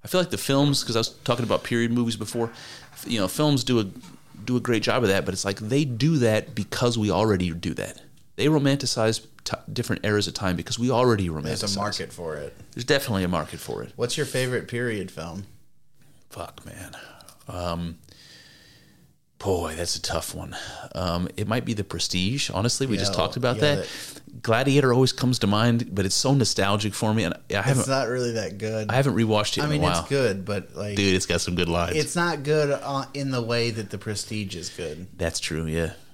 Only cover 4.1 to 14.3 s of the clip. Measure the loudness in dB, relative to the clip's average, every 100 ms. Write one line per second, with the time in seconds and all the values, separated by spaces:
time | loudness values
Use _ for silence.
4.1 | -20 -20 -12 -2 -2 2 0 2 2 4
5.1 | 2 2 -2 -2 -4 0 0 0 2 2
6.1 | 4 4 2 0 -6 -4 0 0 2 2
7.1 | 4 4 4 2 -2 -4 -4 -8 -10 -20
8.1 | -20 -18 0 2 4 4 2 0 2 2
9.1 | 0 -6 -14 -8 -8 -6 -6 -2 -2 2
10.1 | 2 0 -2 -2 -2 -4 -2 2 4 6
11.1 | 4 2 -2 -4 -4 -2 -2 -2 -4 -8
12.1 | -8 -8 -8 -10 -14 -14 -8 0 0 2
13.1 | 0 2 0 -4 -10 -8 -8 -8 -4 -4
14.1 | -2 -2